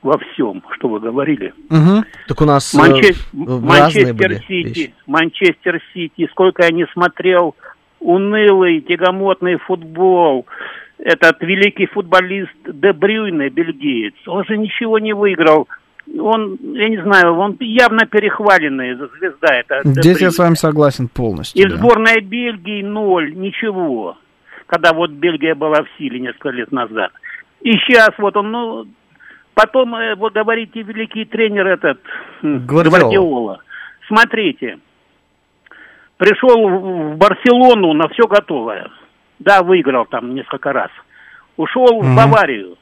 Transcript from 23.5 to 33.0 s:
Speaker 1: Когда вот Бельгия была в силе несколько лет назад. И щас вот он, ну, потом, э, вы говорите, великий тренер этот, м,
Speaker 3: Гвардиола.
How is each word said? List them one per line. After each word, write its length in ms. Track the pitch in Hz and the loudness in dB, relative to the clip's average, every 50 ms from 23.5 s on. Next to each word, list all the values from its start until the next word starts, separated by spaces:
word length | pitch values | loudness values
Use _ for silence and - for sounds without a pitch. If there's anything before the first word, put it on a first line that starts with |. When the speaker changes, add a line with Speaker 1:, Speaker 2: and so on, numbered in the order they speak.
| - - - 220 196 185 180 156 127 113 104 85 82 _ _ _ _ _ _ _ - - - | -8 -6 -6 -6 -4 -4 -4 -4 -4 -6 -6 -10 -12 _ _ _ _ _ _ _ -20 -20 -8
Speaker 1:
Когда 260 | _ 170 170 160 170 | _ -4 0 2 0
вот 200 | 165 160 175 170 | 0 0 -2 -4
Бельгия 420 | 147 143 147 175 165 147 143 160 160 | -4 -4 -2 -2 -2 -2 -2 -2 -2
была 280 | 143 151 156 151 151 | -2 -2 0 0 -2
в 40 | 156 - - | -2 -4 -12
силе 240 | - 156 131 120 127 | -12 -10 -10 -8 -8
несколько 300 | 127 123 117 _ - 147 | -10 -10 -12 _ -10 -8
лет 200 | 127 123 113 - | -8 -8 -8 -6
назад. 380 | - 131 120 107 110 110 95 - _ _ _ - - - - _ _ _ | -6 -6 -6 -6 -4 -6 -6 -6 _ _ _ -20 -20 -20 -20 _ _ _
И 80 | - 240 226 196 - - | -2 0 0 0 2 2
щас 200 | 247 233 220 214 - - | 4 6 4 4 2 0
вот 180 | 208 202 185 | -4 -2 -2
он, 140 | 208 202 214 | -2 -4 -4
ну, 340 | 220 240 240 226 226 226 226 208 _ _ _ _ _ _ _ - - _ _ _ _ | -6 -8 -8 -8 -10 -12 -16 -18 _ _ _ _ _ _ _ -20 -20 _ _ _ _
потом, 400 | - 214 208 - 262 262 240 233 | 0 0 2 2 0 0 0 -2
э, 200 | 226 226 226 214 | -6 -6 -6 -6
вы 140 | 190 208 220 | -4 -6 -4
говорите, 540 | 196 220 220 214 226 233 226 185 _ 226 | -2 -2 -2 -2 -2 -4 -4 -10 _ -14
великий 420 | 220 196 226 214 220 220 - 220 220 | -12 -12 -10 -10 -10 -8 -8 -10 -10
тренер 440 | 220 - 214 226 214 208 202 190 190 | -8 -2 -2 0 0 0 0 0 0
этот, 300 | 185 175 - 156 135 - _ - - - - - - - | 0 0 0 -2 -2 -4 _ -18 -16 -16 -16 -18 -20 -8
м, 240 | - 156 147 131 123 | -4 -4 -4 -4 -4
Speaker 3:
Гвардиола. 320 | 123 139 160 170 160 160 - | 0 0 2 4 4 4 4